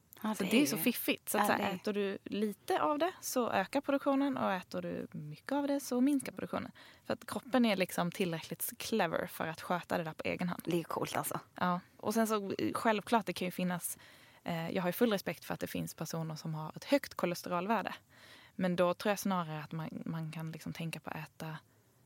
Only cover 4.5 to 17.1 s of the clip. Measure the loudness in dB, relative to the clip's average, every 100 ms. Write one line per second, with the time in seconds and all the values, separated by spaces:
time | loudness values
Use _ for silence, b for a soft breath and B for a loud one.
4.5 | 0 -4 -6 -4 -6 -6 -8 -10 -10 -4
5.5 | 0 0 0 0 4 4 4 0 -6 -4
6.5 | -4 -4 B B B -4 -4 -4 -8 2
7.5 | 4 6 4 2 0 0 0 0 -2 -6
8.5 | -6 -6 -6 0 2 4 2 -2 -4 -4
9.5 | -4 -2 -2 0 -2 -2 -4 -4 -2 -2
10.5 | -2 -2 -2 0 -2 -2 -2 -2 -4 -8
11.5 | -2 0 0 -4 -6 0 2 2 0 0
12.5 | -2 -2 2 2 2 2 2 2 -2 -4
13.5 | -2 -2 -2 -6 -10 B B B B -6
14.5 | -4 -2 0 0 2 4 2 -2 -6 -6
15.5 | -6 -4 -4 -6 -6 -6 -4 -6 -6 -6
16.5 | -6 -8 -10 2 2 2